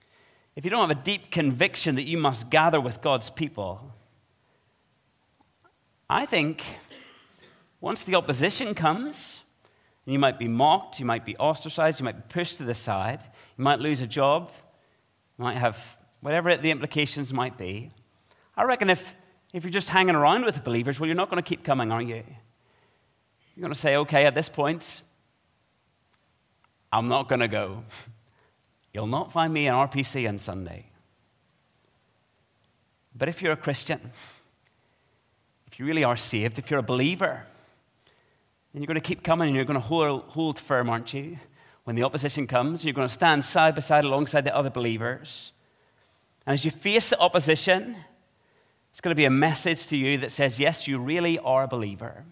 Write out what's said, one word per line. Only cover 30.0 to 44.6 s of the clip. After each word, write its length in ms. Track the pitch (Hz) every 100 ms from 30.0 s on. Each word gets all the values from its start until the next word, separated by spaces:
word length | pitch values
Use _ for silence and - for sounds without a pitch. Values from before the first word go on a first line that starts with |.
C 240 | 135 135 117
on 100 | 104
Sunday." 480 | - 95 87 87 - _ _ _ _ _ _ _ _ _ _ _ _ _ _ _ _ _ _ _ _ _ _
But 140 | 117 175
if 120 | 165
you're 120 | 185
a 40 | 151
Christian, 540 | - 135 - 156 120 - - - _ _ _ _ _ _ _ _ _ _ _ _
if 140 | _ -
you 60 |
really 180 | 139 160
are 120 | 131
saved, 440 | 120 - 110 113 127
if 100 | -
you're 100 | 143
a 40 |
believer, 640 | 110 127 139 185 180 123 - - _ _ _ _ _ _ _ _ _ _ _
then 100 | 143
you're 60 | 147
gonna 140 | 160
keep 220 | 156 180
coming 240 | - 165 156
and 80 |
you're 100 | 131
gonna 140 | 131 139
hold, 440 | 113 165 151 135 -
hold 300 | 156 160 143
firm, 300 | - 131 120
aren't 240 | 117 117
you? 260 | 135 147 170 - _ _ _
When 120 | -
the 80 | 117
opposition 440 | 131 147 139 151 127
comes, 380 | 123 135 165
you're 80 | 156
gonna 160 | 135 123
stand 340 | - 165 147
side 320 | 131 180 160
by 60 | 156
side 220 | - 151
alongside 420 | 143 135 143 151
the 100 | 139
other 140 | -